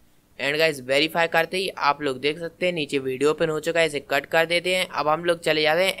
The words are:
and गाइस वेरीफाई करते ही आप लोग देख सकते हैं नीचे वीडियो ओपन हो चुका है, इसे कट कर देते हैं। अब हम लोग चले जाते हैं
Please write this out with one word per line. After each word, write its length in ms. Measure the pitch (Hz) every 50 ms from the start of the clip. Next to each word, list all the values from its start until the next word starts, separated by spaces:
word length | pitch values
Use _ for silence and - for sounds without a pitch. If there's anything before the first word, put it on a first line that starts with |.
| _ _ _ _ _ _ _ -
and 180 | 123 139 147
गाइस 240 | 151 160 160 147 135
वेरीफाई 460 | 123 123 135 143 156 156 156 170 165
करते 300 | 165 - 165 165 - -
ही 120 | 185 190 175
आप 320 | - - 147 143 147 147
लोग 180 | 151 139 131 127
देख 200 | 131 147 160 175
सकते 260 | 170 165 - - 180
हैं 80 | 180 175
नीचे 260 | 165 147 131 143 139
वीडियो 320 | 131 131 127 127 139 147
ओपन 180 | 156 156 170 160
हो 100 | 156 156
चुका 200 | 147 165 165 170
है, 60 | 165
इसे 140 | 160 147 139
कट 240 | - - 139 139 143
कर 200 | - - 165 165
देते 300 | 165 175 175 170 180 185
हैं। 120 | 185 180
अब 200 | 185 - - 147
हम 180 | 151 156 160 175
लोग 140 | 175 170 165
चले 220 | - 165 156 156
जाते 240 | 151 151 156 170 190
हैं 120 | 190 - -